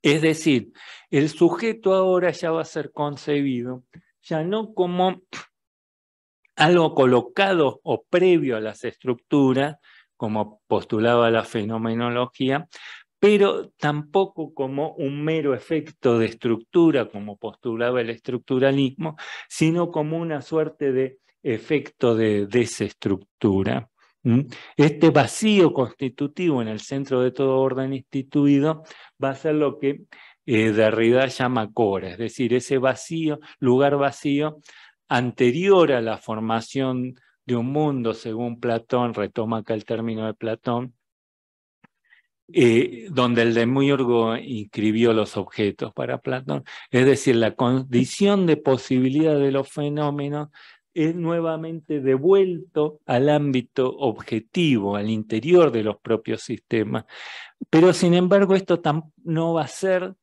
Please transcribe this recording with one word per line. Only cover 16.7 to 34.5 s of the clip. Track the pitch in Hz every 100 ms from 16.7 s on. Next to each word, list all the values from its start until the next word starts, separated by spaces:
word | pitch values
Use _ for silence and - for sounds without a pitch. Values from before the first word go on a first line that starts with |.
| 175 165 135 104
como | 104 104 101
postulaba | 110 - 123 113 120 127
el | 113
estructuralismo, | 113 - 127 - 131 135 139 135 135 165 156 - - -
sino | - 160 170 170
como | 165 151 165
una | 170 147
suerte | 131 160 156 - 143
de | 127 131 - _ _
efecto | 147 110 - 151 139 _ 123 113
de | 110 104 101
desestructura. | 120 113 - 101 - 104 98 - _ 110 98 98 127 117 _ _ _
¿Mm? | 123 120 147 - - -
Este | 151 160 160
vacío | 143 120 - 220 208 165
constitutivo | 120 120 - 135 - 143 165 175 135
en | 110
el | 107
centro | - 139 139 127
de | 127
todo | 123 135 131
orden | 135 131 131
instituido | 135 - 135 131 151 143 139 147 156 - - - _
va | 135
a | 135
ser | 160 151
lo | 143 147
que, | 139 143 - - - _ -
eh, | 110 113
Derrida | 104 110 110 113 127 131
llama | - 127 123 107
cora, | - 107 95 90
es | 90
decir, | 113 - 120
ese | 123 - 135
vacío, | 131 120 - 165 156 147 - -
lugar | 131 127 139 143
vacío | 139 - 151 143 151